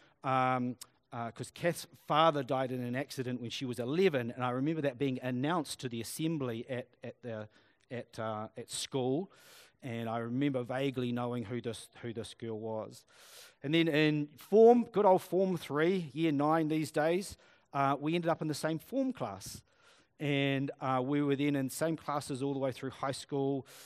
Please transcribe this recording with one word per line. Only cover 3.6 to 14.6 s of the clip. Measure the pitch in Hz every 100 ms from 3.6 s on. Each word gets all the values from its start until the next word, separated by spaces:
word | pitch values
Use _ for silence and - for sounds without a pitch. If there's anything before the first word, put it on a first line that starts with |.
was | 131 120
eleven, | 120 160 196 139 117
and | 127
I | 127
remember | 127 143 160
that | 139 123
being | 143 127
announced | 127 123 143 175 143 -
to | 131
the | 117
assembly | 110 - 160 160 127 113 -
at, | 120 127 _
at | 117 -
the, | 123 110 107 _ _ _ -
at, | 120 - -
uh, | 110 107 110 -
at | 113
school, | - - 139 127 143 190 - - - - _ 131
and | 117 113
I | 117
remember | 117 127 143 131
vaguely | 120 127 139 131 123
knowing | 120 120 123
who | 104 120
this, | 117 110 - -
who | 120
this | 113 104
girl | - 117 110
was. | 110 110 107 123 _ - - - - _
And | 139
then | 165 165
in | 147 156 151 147 -
form, | - 208